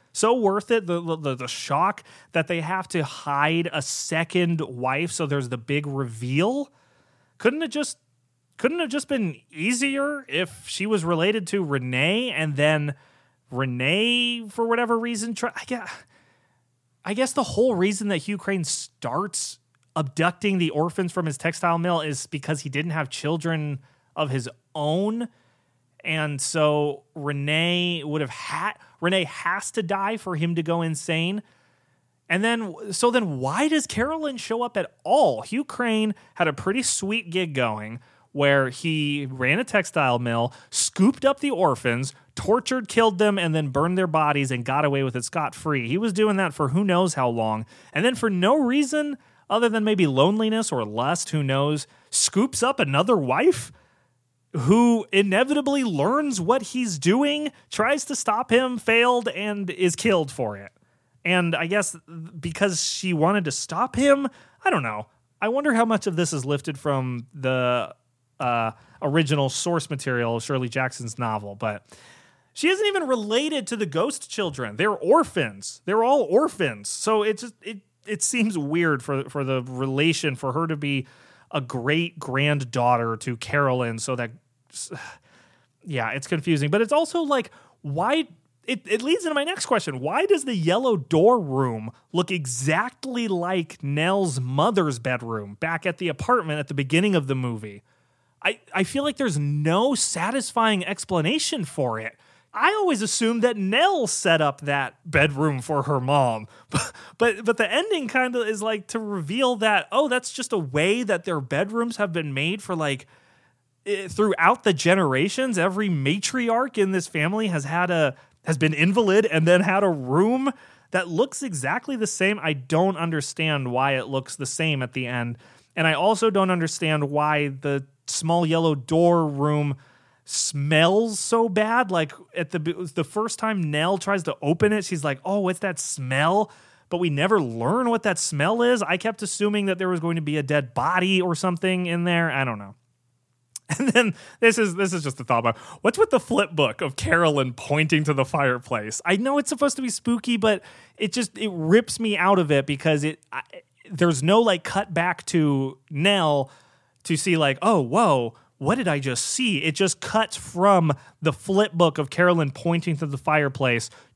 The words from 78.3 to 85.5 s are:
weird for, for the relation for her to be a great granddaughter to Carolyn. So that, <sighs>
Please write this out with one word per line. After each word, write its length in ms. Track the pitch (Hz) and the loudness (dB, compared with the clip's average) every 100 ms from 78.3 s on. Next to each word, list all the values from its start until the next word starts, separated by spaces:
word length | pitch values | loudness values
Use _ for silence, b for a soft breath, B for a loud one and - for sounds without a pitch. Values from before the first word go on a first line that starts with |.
| 247 220 175 | 0 0 0
weird 460 | 143 165 170 135 | -2 0 2 0
for, 260 | 131 139 135 | -2 -4 -4
for 140 | 143 | -4
the 180 | 135 131 | -2 -2
relation 720 | 123 127 135 135 165 156 151 127 | -4 -4 -2 2 2 2 -2 -2
for 160 | 135 | -4
her 140 | 139 165 | -2 -2
to 80 | 151 | -4
be 300 | 143 139 127 b b b b | -2 -4 -6 b b b b
a 100 | 147 | -6
great 580 | 120 127 127 160 170 156 | -4 -4 0 0 -2 -6
granddaughter 960 | 135 131 147 147 123 123 120 120 117 113 | -4 0 2 0 -2 0 4 4 2 -4
to 180 | 127 117 | -6 -8
Carolyn. 600 | - 143 139 127 117 113 | -2 0 2 2 -2 -4
So 180 | 135 123 | -4 -4
that, 140 | 117 120 _ _ _ - - | -6 -10 _ _ _ -14 -12
<sighs> 0 | 165 B B B B B | -12 B B B B B